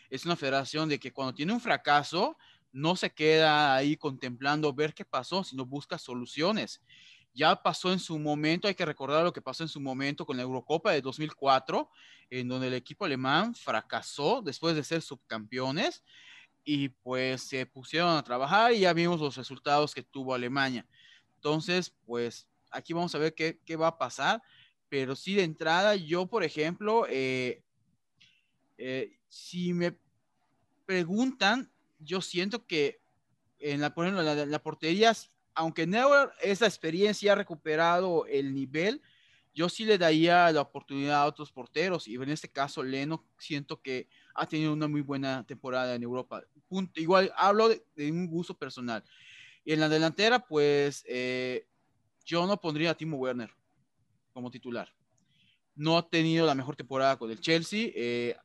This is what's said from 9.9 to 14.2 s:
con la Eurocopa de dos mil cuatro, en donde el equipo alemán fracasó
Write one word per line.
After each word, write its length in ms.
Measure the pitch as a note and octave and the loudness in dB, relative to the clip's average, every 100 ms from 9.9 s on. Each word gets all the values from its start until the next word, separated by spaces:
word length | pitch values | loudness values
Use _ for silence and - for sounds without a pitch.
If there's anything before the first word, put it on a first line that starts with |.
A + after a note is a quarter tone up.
| C3 C#3 C#3+ E3 | -4 -4 -4 -6
con 120 | C3 | -6
la 60 | |
Eurocopa 480 | B2+ C3 - D#3 G#3+ | -4 -6 -2 0 2
de 100 | D#3 | 0
dos 160 | C3 B2+ | -2 -6
mil 160 | D#3 | -8
cuatro, 560 | - C#3 C3 - F#3 D4+ _ - - _ | -2 4 4 4 -4 -4 _ -20 -20 _
en 180 | B2+ B2 | -8 -4
donde 200 | B2+ C3 | -4 -2
el 80 | B2+ | -4
equipo 280 | - C#3+ | -6 -8
alemán 520 | G3 C3 C3 D3 A3 A#3+ | -4 -2 2 2 0 -6
fracasó 880 | - A2+ - A#2 - - | -4 -4 -2 -8 -8 -4